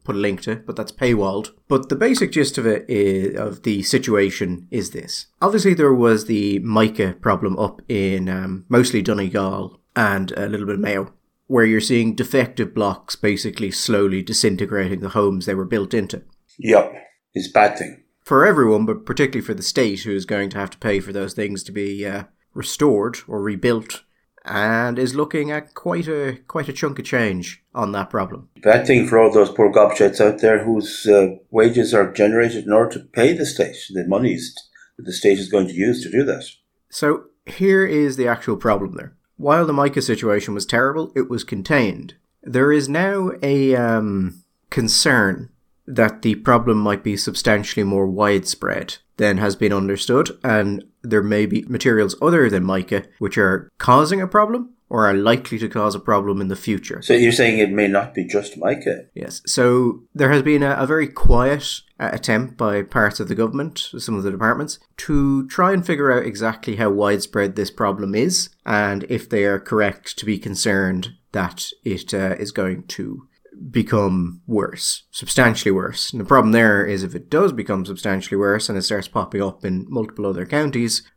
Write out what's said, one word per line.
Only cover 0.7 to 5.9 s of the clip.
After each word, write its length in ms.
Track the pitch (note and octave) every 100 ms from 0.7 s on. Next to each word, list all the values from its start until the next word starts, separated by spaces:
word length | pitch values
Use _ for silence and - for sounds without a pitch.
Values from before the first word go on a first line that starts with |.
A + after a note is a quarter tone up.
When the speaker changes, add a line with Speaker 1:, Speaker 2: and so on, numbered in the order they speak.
| A2
Speaker 1:
that's 160 | G#2+
paywalled. 600 | - B2 A2+ G2 G2+ G#2+ - _
But 180 | C3+ C3
the 80 | -
basic 380 | A#3 B3+ F#3+
gist 240 | D#3 C#3 -
of 100 | A2+
it 160 | G#2+ -
is, 500 | G#2+ G2+ F#2+ G2 -
of 240 | G#2+ F#2
the 180 | A2+ G2+
situation 840 | F#2+ B2+ B2+ G#2 G2 - F#2 F2 -
is 200 | A#2 F#2
this. 360 | - - - - _
Obviously, 320 | F#3 G#3 G3
there 200 | F3 C#3+